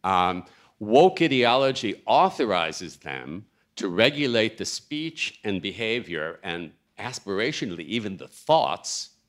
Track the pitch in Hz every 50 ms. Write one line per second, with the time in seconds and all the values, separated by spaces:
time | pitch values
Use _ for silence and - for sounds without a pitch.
0 | - 92 95 90 90 92 90 90 87 - - _ _ _ _ _ 107 104 110 139
1 | 170 185 185 - 165 156 135 127 120 120 120 135 135 135 131 135 127 104 - -
2 | _ - 117 143 180 190 185 - 139 110 95 87 82 80 78 - 90 80 - _
3 | _ 80 69 65 62 65 78 98 107 _ _ _ _ _ _ - 117 95 87 90
4 | 110 135 143 143 147 127 117 113 110 110 110 - 165 - - - _ _ 147 151
5 | 156 165 160 - - - - _ - 107 98 92 90 98 87 101 117 110 117 123
6 | - 85 87 78 76 82 85 - - 92 82 87 85 76 _ _ _ _ _ -
7 | 101 120 127 - _ 98 98 98 110 139 151 - 147 110 87 85 80 73 107 120
8 | 107 104 95 - 65 - - - - - 156 160 - 67 82 - - - - -
9 | - - _ _ _